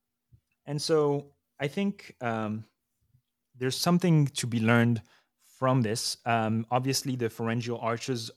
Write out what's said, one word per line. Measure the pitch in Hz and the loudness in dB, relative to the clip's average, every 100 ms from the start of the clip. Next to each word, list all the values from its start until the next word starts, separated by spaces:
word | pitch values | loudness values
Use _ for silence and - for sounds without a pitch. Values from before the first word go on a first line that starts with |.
| _ _ _ _ _ _ 143 | _ _ _ _ _ _ -10
and | 147 | -6
so | - 156 147 143 143 _ _ - | 0 2 2 0 -6 _ _ -8
I | 139 | -6
think, | 202 202 202 - - | -2 -4 -4 -16 -8
um, | 120 113 107 110 - _ _ _ _ _ _ _ _ 123 | -4 -2 -4 -6 -10 _ _ _ _ _ _ _ _ -6
there's | 127 - | -4 -2
something | 175 175 180 156 139 | 2 2 4 4 4
to | - 120 | -2 -4
be | 117 | 0
learned | 110 120 117 110 - _ _ _ _ - | 4 6 4 0 -4 _ _ _ _ -2
from | 131 131 | 2 2
this. | 107 120 - - 123 | 0 -2 -4 -6 0
Um, | 117 110 113 117 | 0 2 -2 0
obviously, | 123 131 131 139 127 | -2 0 -4 -4 -4
the | 113 | -4
pharyngeal | - 113 117 117 117 | -4 -4 -2 -4 -4
arches | 117 117 - 120 113 | -4 -4 -4 -6 -6